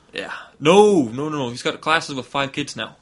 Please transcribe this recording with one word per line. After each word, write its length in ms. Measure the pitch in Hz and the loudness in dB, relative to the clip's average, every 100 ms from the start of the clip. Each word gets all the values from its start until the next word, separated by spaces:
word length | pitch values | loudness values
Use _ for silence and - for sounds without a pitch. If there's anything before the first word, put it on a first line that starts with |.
| _ | _
Yeah. 180 | - 95 - - _ | -12 -12 -12 -16 _
No, 440 | 143 190 208 196 | 4 6 6 4
no, 240 | 117 120 151 | 2 -4 -8
no, 80 | 151 | -6
no. 120 | 123 | -6
He's 120 | 123 | -6
got 200 | 160 135 | -8 -6
classes 340 | 156 160 156 139 | -2 -2 -2 -10
with 100 | 120 | -8
five 260 | 139 135 | -6 -6
kids 220 | 147 139 113 | -6 -10 -10
now. 200 | 110 - | -12 -14